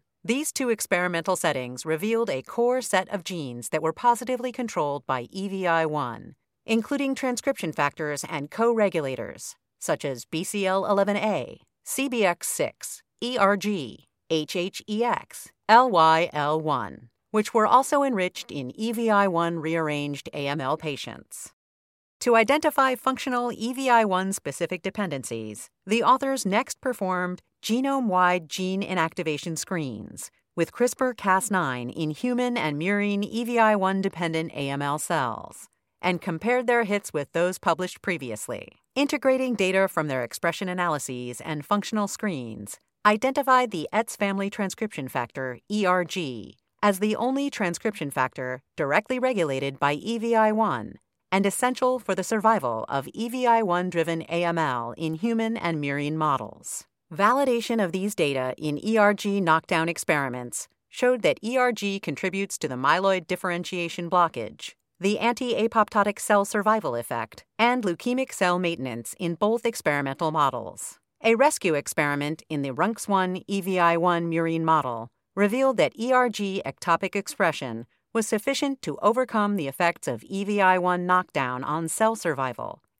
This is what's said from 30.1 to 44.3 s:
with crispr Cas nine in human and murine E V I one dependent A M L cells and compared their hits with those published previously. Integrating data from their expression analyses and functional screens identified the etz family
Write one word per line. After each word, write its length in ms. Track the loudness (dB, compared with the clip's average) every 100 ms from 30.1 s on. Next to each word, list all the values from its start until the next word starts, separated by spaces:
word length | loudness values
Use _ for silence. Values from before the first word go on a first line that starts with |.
| -14 -18 _ _ -2
with 160 | -2
crispr 440 | 2 0 2 -4 -2
Cas 360 | 2 2 2
nine 380 | 0 0 -2 -6
in 220 | -4 -4
human 460 | -2 -2 0 0 0
and 240 | -2 -2
murine 420 | 0 0 0 0
E 200 | -2 -4
V 160 | -2 4
I 160 | 4 4
one 260 | 2 0
dependent 500 | -2 -2 -2 -2 -4
A 160 | -4 -4
M 120 | -2
L 180 | -2 -4
cells 680 | -2 0 0 -4 -12 -18 -20 _ _ _
and 200 | -2 -2
compared 460 | -4 -4 0 0 2
their 160 | 2
hits 300 | 2 -2 -2
with 180 | -6 -4
those 240 | 0 0 0
published 440 | 0 0 -2 -6
previously. 800 | -6 -4 -6 -8 -8 -10 -10 _ _ -2
Integrating 600 | 0 2 2 2 0 0
data 320 | 2 4 2
from 200 | 0 -2
their 160 | -2
expression 440 | -4 -2 -2 -2 -6
analyses 760 | -2 0 -2 -4 -8 -8 -10
and 240 | -8 -8 0
functional 420 | -2 0 -2 -4
screens 720 | -4 -4 -4 -8 -10 -12 -16 _ _ 2
identified 640 | 4 2 0 4 4 4
the 160 | -2 -2
etz 240 | -2 -2 -2
family 320 | -2